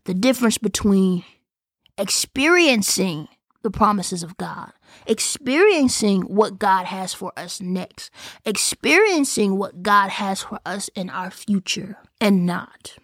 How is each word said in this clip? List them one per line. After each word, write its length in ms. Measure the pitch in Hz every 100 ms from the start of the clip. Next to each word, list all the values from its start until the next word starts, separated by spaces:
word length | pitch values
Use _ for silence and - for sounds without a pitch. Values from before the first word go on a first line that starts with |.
the 100 | -
difference 420 | 185 247 254 226 -
between 680 | 208 - 208 196 190 175 - _ _ _ _ _ _ -
experiencing 1300 | 196 - - 277 294 349 330 233 190 - 190 156 151 _ _ _
the 80 | 220
promises 520 | - 214 208 180 180
of 160 | 165 185
God, 340 | 170 - - _ _ - -
experiencing 1160 | 220 - - 254 285 427 339 262 - 208 196
what 360 | - 196 208 190
God 280 | 202 190 180
has 260 | 190 185
for 200 | - 185 -
us 220 | 170 -
next, 500 | 180 185 - - - - - - -
experiencing 1120 | 208 - - - 320 427 339 277 - 202 190
what 240 | 196 170
God 260 | 180 202 196
has 320 | - 196 190
for 160 | - 208
us 240 | 165 190 -
in 160 | - 185
our 200 | 143 185
future 680 | - - 202 - - 190 202 _ -
and 260 | 214 196 175
not. 500 | 175 - - - -